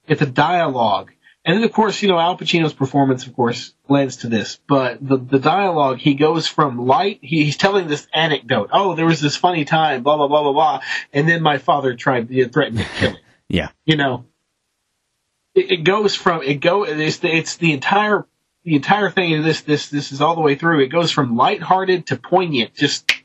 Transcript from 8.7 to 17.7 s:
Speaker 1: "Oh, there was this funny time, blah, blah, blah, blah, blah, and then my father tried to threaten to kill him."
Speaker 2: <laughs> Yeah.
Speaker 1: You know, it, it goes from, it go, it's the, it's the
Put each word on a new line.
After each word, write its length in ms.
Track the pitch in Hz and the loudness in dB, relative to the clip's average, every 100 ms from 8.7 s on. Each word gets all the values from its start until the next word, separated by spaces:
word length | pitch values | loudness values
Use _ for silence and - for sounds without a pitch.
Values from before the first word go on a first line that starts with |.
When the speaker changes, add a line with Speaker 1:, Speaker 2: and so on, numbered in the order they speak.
Speaker 1:
"Oh, 220 | 175 196 | 0 0
there 140 | 160 165 | 0 0
was 140 | 151 | 0
this 140 | 147 - | -2 0
funny 300 | 180 175 143 | 0 0 0
time, 380 | 160 156 135 | 0 2 0
blah, 140 | 143 151 | 0 2
blah, 100 | 143 | 2
blah, 160 | 151 | 2
blah, 100 | 147 | 2
blah, 280 | 135 156 - - - - | 2 2 0 -6 -10 -4
and 160 | 143 160 | 0 2
then 140 | 165 | 2
my 160 | 151 139 | 0 0
father 380 | - 143 135 120 | 0 0 0 -2
tried 340 | 139 123 117 | -2 -2 0
to 200 | 131 123 | 0 0
threaten 280 | 135 110 113 | 0 -2 -2
to 60 | |
kill 260 | 85 - - | -6 -4 -4
him." 60 | - | -4
Speaker 2:
<laughs> 40 | _ _ - | _ _ -4
Yeah. 220 | 85 73 - 156 | -4 -4 -4 0
Speaker 1:
You 120 | 151 | 0
know, 280 | 139 123 - _ _ _ _ _ _ _ _ _ _ _ _ 185 | 0 -4 -10 _ _ _ _ _ _ _ _ _ _ _ _ 0
it, 160 | 180 | 2
it 120 | 180 | 2
goes 320 | 160 202 202 - | 2 2 2 0
from, 280 | 180 165 | -2 -2
it 180 | 135 143 | -2 -2
go, 220 | - 196 | 0 0
it's 340 | 175 151 156 - | 0 -2 -4 -2
the, 180 | 170 165 | -2 -2
it's 220 | 160 - | -4 -2
the 160 | 170 | -2